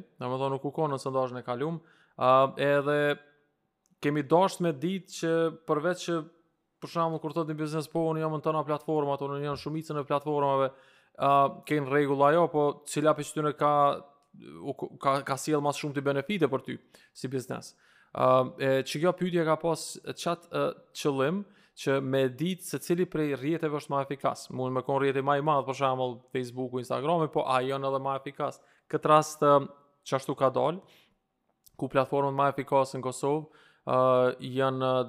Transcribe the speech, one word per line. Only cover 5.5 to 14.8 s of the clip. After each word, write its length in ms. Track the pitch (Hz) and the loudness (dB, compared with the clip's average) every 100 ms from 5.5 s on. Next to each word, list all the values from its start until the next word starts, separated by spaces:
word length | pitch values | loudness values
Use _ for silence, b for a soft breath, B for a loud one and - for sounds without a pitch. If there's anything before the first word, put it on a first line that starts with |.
| 156 - | -4 -2
përveç 380 | 151 165 180 - | 0 0 -4 -4
që, 140 | 170 156 _ _ _ _ _ | -4 -6 _ _ _ _ _
për 140 | - | -8
shembull, 260 | 170 165 156 | -2 -2 -2
kur 120 | 156 165 | -4 -4
thot 140 | 156 | -4
një 80 | 151 | -4
biznes, 300 | 156 156 143 | -4 -4 -4
po, 140 | 170 160 | -2 -2
unë 120 | 160 | -2
jam 140 | 160 156 | -2 -2
në 80 | 160 | -2
tona 180 | 156 147 | -2 -2
platforma, 500 | 147 - 156 143 139 | -4 -2 0 0 -2
unë 240 | 139 143 | -4 -6
jam 160 | 147 139 | -6 -6
shumicën 400 | 147 156 156 151 | -6 -8 -6 -8
e 60 | 135 | -2
platformave, 640 | 143 151 147 143 135 135 b b b b - | -2 0 0 2 2 2 b b b b -2
a, 140 | 139 139 139 - - | 4 4 4 0 -2
ke 140 | 151 | -2
në 100 | 131 | 2
rregull 320 | 143 139 139 143 | 2 2 4 6
ajo, 180 | 165 160 | 6 2
po 140 | 151 147 139 - | 2 0 0 -6
cila 280 | 151 151 147 | 0 2 2
prej 160 | 143 156 | -2 -2
tyre 180 | 151 143 | -2 0
ka, 140 | 147 147 143 - - _ _ - - 80 | 2 4 4 2 -8 _ _ -20 -20 -12
u, 120 | 110 - | -10 -8